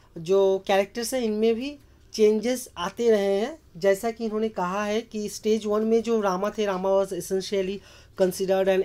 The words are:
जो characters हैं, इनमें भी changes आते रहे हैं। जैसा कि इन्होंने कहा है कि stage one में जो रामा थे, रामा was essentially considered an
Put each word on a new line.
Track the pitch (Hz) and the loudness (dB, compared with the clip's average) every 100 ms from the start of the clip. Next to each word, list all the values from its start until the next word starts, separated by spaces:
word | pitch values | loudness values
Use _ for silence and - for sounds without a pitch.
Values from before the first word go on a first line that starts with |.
| _ 175 | _ -12
जो | 160 196 196 190 190 | 0 4 4 2 2
characters | 196 196 233 226 | 0 0 -6 -4
हैं, | 262 | -2
इनमें | 226 214 226 226 | -2 0 0 0
भी | 277 294 - _ - | -4 -12 -20 _ -12
changes | - 214 214 233 254 - - | 2 4 4 0 -4 -8 -10
आते | 180 - 233 | -8 0 4
रहे | 214 196 196 | 4 2 0
हैं। | 247 320 _ 170 | -2 -8 _ 0
जैसा | 196 196 233 | 2 2 -2
कि | 226 226 | -4 -4
इन्होंने | 214 220 | -2 -4
कहा | 220 180 196 208 | -4 -4 -2 -2
है | 220 | -4
कि | 226 214 208 | -4 -8 -8
stage | - 220 220 214 | -4 0 0 0
one | 214 | 0
में | 220 226 | 2 0
जो | 226 226 | 2 0
रामा | 202 180 208 | 0 0 -2
थे, | 208 202 | -2 -2
रामा | 185 190 | -2 2
was | 196 196 | 2 2
essentially | 180 - 190 185 196 190 196 - - - - | -4 -4 -4 -2 -4 -4 -6 -14 -20 -16 0
considered | 185 185 185 190 190 | 0 0 0 2 2
an | 190 | 0